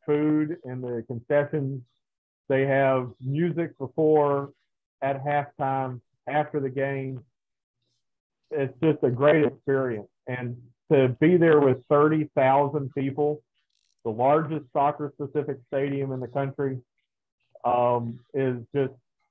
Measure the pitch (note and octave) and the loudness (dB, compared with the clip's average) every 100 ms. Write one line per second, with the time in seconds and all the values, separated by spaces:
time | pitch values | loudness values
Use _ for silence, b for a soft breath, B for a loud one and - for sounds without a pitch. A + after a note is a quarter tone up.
0 | - D3 D3+ D3+ D3+ F3 C3 B2+ B2 A#2+ | -4 0 2 0 -2 -6 -12 -10 -8 -8
1 | A2+ A#2+ - D3 C#3+ B2 C3+ C3+ A#2+ _ | -8 -10 -2 0 0 -4 -6 -8 -12 _
2 | _ _ _ _ - C3+ C3+ C3+ C3+ C3 | _ _ _ _ -2 0 2 2 2 0
3 | B2+ - B2+ C#3+ E3+ D#3 E3 - C3+ - | -2 -8 -6 -2 -2 -2 -6 -8 -8 0
4 | D#3 D#3 C#3+ C#3 C#3 - _ _ _ _ | 2 4 4 0 -4 -12 _ _ _ _
5 | C3+ C#3 C#3 D3 C#3 - C3+ C3+ C3 B2+ | -6 -4 -2 -4 -4 -6 -4 -4 -6 -8
6 | - _ - C#3+ D3 D3+ C3+ C3 C3+ C#3 | -16 _ -6 -4 -2 -4 -6 -4 -4 -4
7 | C3+ C3 - _ _ _ _ _ _ _ | -8 -10 -16 _ _ _ _ _ _ _
8 | _ _ _ _ _ D#3 C3+ - D#3+ D3+ | _ _ _ _ _ -4 -4 0 0 2
9 | C3+ A#2+ D3 D#3 D3 - - C3+ C3 A2 | 0 4 4 4 2 -2 -2 -2 -2 -6
10 | G2 _ - B2+ B2 A#2+ - _ - D3 | -10 _ -12 -10 -8 -12 -18 _ 0 4
11 | B2+ B2 D#3 F3+ E3 D3+ C#3 B2+ - D3 | 4 4 4 6 6 6 4 2 2 4
12 | D3+ D#3 D3+ - C3 C3+ C#3+ D3 C#3 C#3+ | 4 2 -2 2 4 4 2 -2 -6 -6
13 | C3+ C3 D3 D3+ _ _ _ _ _ _ | -4 -2 -2 -4 _ _ _ _ _ _
14 | A#2 A2 B2+ D3+ D#3 D#3 C3 D3+ C#3+ D3 | -8 -2 2 2 0 -6 -6 0 0 -2
15 | D3 - C#3+ D3+ D3 C3+ _ C#3 C#3+ C#3 | -8 -10 -8 -6 -6 -8 _ -4 -2 -4
16 | C3+ C3 B2 C#3 C#3 C3+ C#3 C3 - _ | -6 -6 -6 -6 -6 -4 -6 -6 -12 _
17 | _ _ _ _ _ - B2 B2 A#2+ B2 | _ _ _ _ _ -8 -2 0 2 0
18 | A#2 A#2+ _ C#3 C3+ B2 A#2 C#3+ C3 - | -2 -10 _ -4 -2 -4 -6 -4 -4 -6
19 | _ _ _ | _ _ _